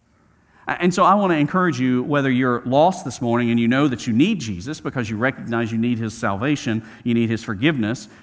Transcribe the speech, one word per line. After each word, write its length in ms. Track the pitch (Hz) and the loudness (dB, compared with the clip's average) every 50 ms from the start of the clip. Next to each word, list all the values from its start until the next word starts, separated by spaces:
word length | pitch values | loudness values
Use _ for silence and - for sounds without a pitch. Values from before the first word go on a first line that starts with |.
| _ _ _ _ _ _ _ _ _ _ _ _ - - | _ _ _ _ _ _ _ _ _ _ _ _ -10 -8
A-, 140 | 143 - | -4 -2
and 120 | 170 185 175 | 0 0 2
so 100 | - 185 | 4 4
I 120 | 165 190 | 4 4
want 160 | 208 202 185 | 4 4 2
to 60 | 170 151 | 2 2
encourage 420 | 147 151 - 185 180 175 143 120 | 2 2 2 0 0 0 0 0
you, 240 | 127 127 127 123 127 | 0 2 2 0 0
whether 260 | - 147 143 135 135 | 0 0 0 2 2
you're 320 | 127 123 131 127 120 117 - | 2 2 2 2 0 0 -2
lost 400 | 123 123 143 156 180 185 185 - | 0 2 4 4 4 2 0 -6
this 160 | 135 117 - | -10 -8 -4
morning 300 | 123 117 117 120 120 117 | -2 0 0 2 2 2
and 80 | 117 117 | 2 2
you 100 | 117 113 | 2 2
know 180 | 127 135 143 151 | 2 2 2 2
that 180 | 123 - - | 0 -2 -4
you 60 | 127 | 0
need 280 | 110 113 156 208 226 170 | 2 4 4 4 2 0
Jesus 420 | 131 113 98 85 92 131 156 - | -4 -6 -8 -8 -8 -10 -10 -8
because 280 | - 151 - 131 117 104 | -8 -6 -6 -4 -4 -4
you 60 | 113 | -2
recognize 560 | 104 117 135 135 - 101 110 117 117 117 107 | -2 0 -2 -2 -2 -6 -4 -2 -2 -2 -2
you 60 | 113 113 | -2 -2
need 200 | 113 120 123 110 | 0 0 -2 -2
his 160 | 113 110 107 | -4 -6 -6
salvation, 720 | - 120 107 98 98 117 147 151 139 - - 110 110 110 - - - - | -4 -2 -2 -2 -2 0 -2 -2 -2 -2 -4 -4 -4 -6 -8 -16 -8 -4
you 80 | 123 117 | 0 0
need 160 | 117 117 113 | 2 2 0
his 120 | 117 107 | -2 -4
forgiveness, 680 | - - 110 92 120 160 165 131 107 104 123 - - - - - | -4 -6 -6 -2 0 0 0 0 0 -2 -4 -6 -8 -14 -20 -20